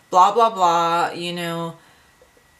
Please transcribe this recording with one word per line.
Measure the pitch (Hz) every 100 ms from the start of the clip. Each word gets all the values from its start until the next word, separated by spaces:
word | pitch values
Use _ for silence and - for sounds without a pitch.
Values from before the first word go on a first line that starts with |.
| _
blah, | 185 190
blah, | 214 226
blah, | 220 180 170 170 170 160
you | - 175
know, | 175 170 170 170 156 _ _ _ _ _ _ _